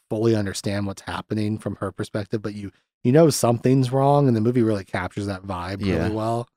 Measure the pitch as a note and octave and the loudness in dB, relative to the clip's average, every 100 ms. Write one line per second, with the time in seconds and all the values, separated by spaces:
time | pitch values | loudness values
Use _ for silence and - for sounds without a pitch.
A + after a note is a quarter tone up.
0 | - A2 A#2 G#2+ G2+ F#2 A2 G2+ G2+ F#2+ | -8 -2 2 2 -2 -6 -6 -4 -6 -8
1 | - F2 - G#2+ G#2 G#2+ G#2 G2 G2 - | -10 -10 -6 -4 -2 -4 -8 -8 -8 -8
2 | G#2 A2 G2+ A2 G#2 G#2 G2 - _ _ | -8 -8 -6 -6 -6 -10 -14 -16 _ _
3 | B2 C#3+ E3 - A#2 A#2+ B2+ C3+ B2+ C3+ | 4 6 6 6 2 2 4 2 2 2
4 | C#3 C#3+ C#3 A2+ A2 B2+ A2+ G2+ F#2 G2+ | 4 4 4 2 2 2 2 0 -4 -6
5 | F#2 - G2+ F#2 G2 F2+ F2 G2 G2 E2 | -6 -6 -6 -8 -8 -8 -8 -4 -2 0
6 | F2+ G#2+ A2 A#2 A#2+ | 0 -2 -2 -4 -6